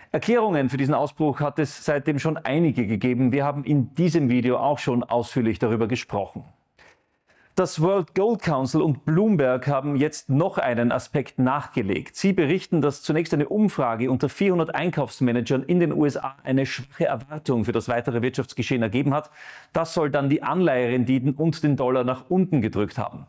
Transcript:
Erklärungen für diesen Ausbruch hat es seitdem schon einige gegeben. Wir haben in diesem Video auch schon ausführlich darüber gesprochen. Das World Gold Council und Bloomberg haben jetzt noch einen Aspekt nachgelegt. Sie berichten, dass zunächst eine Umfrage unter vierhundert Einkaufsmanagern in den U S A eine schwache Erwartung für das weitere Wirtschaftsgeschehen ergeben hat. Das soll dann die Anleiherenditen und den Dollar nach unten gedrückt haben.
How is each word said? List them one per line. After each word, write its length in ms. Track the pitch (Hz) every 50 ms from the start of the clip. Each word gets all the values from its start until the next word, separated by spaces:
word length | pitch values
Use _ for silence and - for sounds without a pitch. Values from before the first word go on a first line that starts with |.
| - -
Erklärungen 580 | - 156 - 208 233 240 220 214 175 147 135 123
für 80 | 139 139
diesen 180 | 139 131 151
Ausbruch 460 | 123 143 143 - - 156 151 131 -
hat 180 | 147 143 - -
es 260 | 151 135 - - -
seitdem 320 | - 147 143 139 160 147 139
schon 200 | - 160 156 -
einige 500 | - 113 135 160 170 156 113 123 113 95
gegeben. 440 | 113 98 123 127 123 120 131 123
Wir 140 | 117 143 139
haben 180 | 143 143 143 135
in 300 | 143 147 143 120 - -
diesem 360 | - 175 175 156 170 143 120
Video 280 | 123 123 113 127 123 -
auch 220 | 113 139 147 -
schon 240 | - 143 123 120 -
ausführlich 560 | - 113 120 113 - - 139 117 110 107 -
darüber 280 | 127 110 117 110 117 107
gesprochen. 560 | 127 117 - - - 101 95 - - - - - _ _ _ _ _ _ - - _ _ _ _ _ _ _ _ _ _ _ _ _ -
Das 240 | 185 160 - 156
World 340 | 156 185 196 202 170 - _
Gold 260 | 185 196 226 233 -
Council 400 | - 175 147 131 131 123 - 156
und 240 | 147 160 135 - -
Bloomberg 600 | 156 156 180 214 220 208 147 135 127 127 127 - 143
haben 260 | 143 135 139 147 143
jetzt 340 | 127 143 156 - - - -
noch 280 | 131 143 170 196 190 -
einen 340 | - 127 120 113 120 120
Aspekt 480 | 117 127 - - - 151 131 - - -
nachgelegt. 760 | 127 127 135 147 - - - 131 107 95 98 - - - - -
Sie 160 | - 196 190
berichten, 480 | 190 156 139 180 185 - - 185 160
dass 200 | 143 147 135 -
zunächst 320 | - - 151 160 170 - 165
eine 140 | 143 147 -
Umfrage 640 | - 214 214 185 - - 135 120 113 110 120 135
unter 160 | 131 127 - 135
vierhundert 480 | - - 202 196 180 175 160 - -
Einkaufsmanagern 880 | 135 156 180 - 151 135 113 - - 131 123 117 123 117 - 139 131 135
in 160 | - 180 180
den 140 | 170 151 -
U 120 | 151 151
S 120 | 143 127 -
A 180 | - 135 135 - -
eine 220 | 131 131 135 135
schwache 400 | 131 - - 123 - - - 170
Erwartung 580 | - 139 113 127 139 151 151 - - 127 117 104
für 80 | 120
das 160 | 107 113 - -
weitere 340 | 120 120 120 139 117 120
Wirtschaftsgeschehen 600 | 113 127 127 - 127 - - - 113 - 139 120
ergeben 320 | 117 107 98 127 139 143 135
hat. 180 | 151 - - - - - - - - - _
Das 220 | - 160 165 165 -
soll 160 | 175 156 147
dann 200 | 143 147 139 139
die 140 | 143 - -
Anleiherenditen 880 | 120 151 180 185 160 135 127 123 117 123 127 120 101 131 131 123 151 135
und 300 | - 160 165 160 - -
den 140 | 147 139 131
Dollar 260 | 135 127 127 131 123
nach 220 | 123 123 - - -
unten 320 | 180 185 185 185 165 135
gedrückt 380 | 104 110 - 98 104 95 - -
haben. 280 | 107 - - 143 139